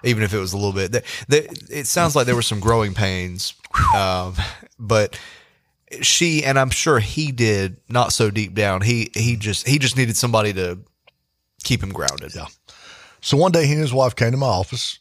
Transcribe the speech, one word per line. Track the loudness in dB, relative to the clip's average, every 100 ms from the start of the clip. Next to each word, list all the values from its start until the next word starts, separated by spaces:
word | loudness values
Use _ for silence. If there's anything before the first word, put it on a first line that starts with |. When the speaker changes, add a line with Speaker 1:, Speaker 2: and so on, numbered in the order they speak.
Speaker 1:
even | 0 0
if | 0
it | 0
was | -2
a | -2
little | -2
bit. | -2 -2
Th-, | -2 -4 -12 2
th-, | 0 2 -14 -10
it | -8 -4
sounds | 0 2 2
like | 2
there |
were | 2
some | 0 -2
growing | 2 2 2
pains, | 0 -2 -2 -6 -6 -10 -10 -4 2 4
um, | 4 2 0 -2 -6 -6 -8 -20 _
but | 0 2 2 -2 -20 -20 _ _ _ _ _ -4
she, | 0 2 2 2
and | 2 2
I'm | 2
sure | 0 2 2
he | 2 -2 -4
did, | 0 2 2 -2 -6 _
not | 0 0
so | 2 2
deep | 0 -4
down, | -2 0 0
he, | 0 0 -2
he | -2 -2 0
just, | -2 -4 0
he | 2
just | 2 0
needed | 0 0
somebody | 0 2 0
to | -2 -4 -6 -14 _ _ _ _ _ _ _
keep | -2 -2
him | -2
grounded. | -4 -4 -4 -12
Speaker 2:
Yeah. | -14 -16 _ _ -20 -20 -20 -20 _
So | 0 2
one | 4
day | 4 2
he |
and | 2
his | 0
wife | 2 2 2
came | 0
to | 2
my | 0
office | 0 -2 -4 -8 -10